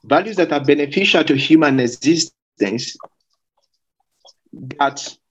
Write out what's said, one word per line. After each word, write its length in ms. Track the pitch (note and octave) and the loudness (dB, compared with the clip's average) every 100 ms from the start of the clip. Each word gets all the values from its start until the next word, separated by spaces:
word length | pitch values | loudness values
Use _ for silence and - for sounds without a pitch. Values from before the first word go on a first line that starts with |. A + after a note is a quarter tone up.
| - | 2
values 300 | D3 G3+ F#3+ | 0 0 -2
that 160 | D#3+ | -2
are 100 | D3 | 0
beneficial 600 | C3+ C#3+ C#3+ D3 D3 E3+ | 0 0 0 -2 0 2
to 120 | D#3+ C#3 | 2 0
human 440 | - D#3+ D3 C3 | 4 4 4 2
existence, 1160 | B2 - C#3 E3+ - _ _ _ G2 A2+ - - - _ _ _ _ _ _ _ _ _ _ _ _ _ _ - C3 C#3+ | 0 -2 0 0 -2 _ _ _ -4 -4 -8 -14 -20 _ _ _ _ _ _ _ _ _ _ _ _ _ _ -20 -18 -4
that, 400 | C#3 C#3 - - _ | -4 -4 -16 -18 _